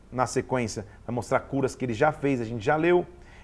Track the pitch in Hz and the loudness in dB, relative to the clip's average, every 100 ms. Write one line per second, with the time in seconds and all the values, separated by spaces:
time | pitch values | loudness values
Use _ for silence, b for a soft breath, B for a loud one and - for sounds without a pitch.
0 | - 123 120 131 - 131 113 - 98 B | -6 -2 0 0 0 0 -2 -6 -10 B
1 | - 120 - 127 - 139 127 - 127 110 | -8 -6 0 0 0 -2 -2 -2 -4 2
2 | 151 147 143 131 113 117 107 156 165 180 | 2 2 0 0 -2 -2 0 2 4 4
3 | - - B B | 2 -12 B B